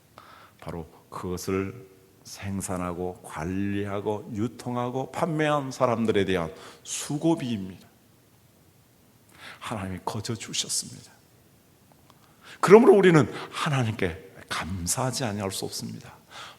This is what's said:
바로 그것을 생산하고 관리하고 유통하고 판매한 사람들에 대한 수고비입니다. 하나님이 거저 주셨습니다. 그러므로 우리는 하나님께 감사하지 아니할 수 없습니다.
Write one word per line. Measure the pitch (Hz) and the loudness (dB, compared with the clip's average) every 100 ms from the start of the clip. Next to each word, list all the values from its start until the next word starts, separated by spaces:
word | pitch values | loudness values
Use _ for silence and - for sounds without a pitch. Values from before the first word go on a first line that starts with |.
| _ - - - - - | _ -20 -20 -20 -20 -16
바로 | - 85 80 - - | -12 -10 -12 -18 -16
그것을 | - 92 90 - 95 98 - - - - - | -10 -6 -6 -2 -2 -2 -8 -18 -20 -20 -20
생산하고 | - - 101 98 92 90 90 87 90 90 | -20 -12 -6 -6 -4 -4 -4 -4 -6 -8
관리하고 | - - 82 95 101 101 101 101 104 104 85 | -14 -8 -6 -4 -2 -4 -4 -4 -4 -4 -6
유통하고 | 107 120 - 123 120 123 127 131 | -4 -4 -6 -8 -4 -4 -4 -6
판매한 | - 170 156 151 147 135 | -4 -2 0 0 0 -2
사람들에 | 127 127 113 110 101 | 0 2 4 2 2
대한 | 95 92 82 - - - | 2 0 -2 -8 -18 -20
수고비입니다. | - - - 147 165 160 131 110 92 87 - _ _ _ _ _ _ _ _ _ _ _ _ _ _ - - - | -12 -10 -6 0 2 2 0 -4 -6 -12 -20 _ _ _ _ _ _ _ _ _ _ _ _ _ _ -20 -20 -14
하나님이 | - 110 95 92 | -8 -6 -6 -6
거저 | - 110 - | -6 -6 -6
주셨습니다. | 113 - - - - - - - - _ _ _ - _ _ _ - - - - - - - | -8 -6 -6 -4 -4 -6 -14 -20 -20 _ _ _ -20 _ _ _ -20 -20 -20 -20 -20 -20 -4
그러므로 | - 208 277 | 10 10 12
우리는 | 208 185 165 110 - - | 10 10 8 6 0 -10
하나님께 | - 170 135 113 107 92 82 - - - | -6 -2 0 0 0 -2 -4 -14 -20 -8
감사하지 | - 78 95 85 - 127 120 | -8 -6 -6 -4 -2 -2 -2
아니할 | 123 101 98 | -4 -4 -4
수 | - - | -4 -8
없습니다. | - - 110 - - - - - | -8 -10 -12 -16 -20 -20 -18 -18